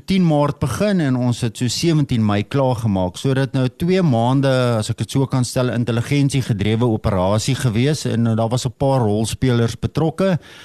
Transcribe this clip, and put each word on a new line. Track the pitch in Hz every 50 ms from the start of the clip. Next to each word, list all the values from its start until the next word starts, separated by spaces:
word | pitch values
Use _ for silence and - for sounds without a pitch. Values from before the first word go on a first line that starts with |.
| -
tien | - 185 190 180
Maart | 160 151 147 147 143 - -
begin | 156 139 - - 196 214 196 180
en | 156 135 127
ons | 123 123 123 113 -
het | 123 113 -
so | - 127 117
sewentien | - - - 170 160 156 143 - 131 117 110
Mei | 104 101 104
klaargemaak. | 107 - - 143 135 127 123 101 110 107 98 95 92 90 -
So | - - 139 135
dit | 135 139 120
nou | - 131 127 123
twee | - - 175 170 185 190
maande, | 180 156 120 113 113 123 131 139 135 135 131 127 123 120 117 110
as | 107 -
ek | 113
dit | - 113 -
so | - 135 139
kan | - - 131 123
stel, | - - 131 127 127
intelligensie | 107 120 120 120 113 117 113 - 143 143 139 139 - 139
gedrewe | 113 - 117 95 98 107 110 113 123
operasie | 123 110 104 - 110 98 92 90 95 104 107 - - 131
gewees | - - 123 98 113 127 147 156 - -
en, | 120 113 113 117
eh, | 117 113
daar | 110 113 110
was | 123 123 -
'n | 127 -
paar | _ 143 135 135 131
rolspelers | 117 104 104 107 113 104 - - - 127 120 117 117 113 - -
betrokke. | - 117 - - 160 160 - - 190 190 180 - - - - -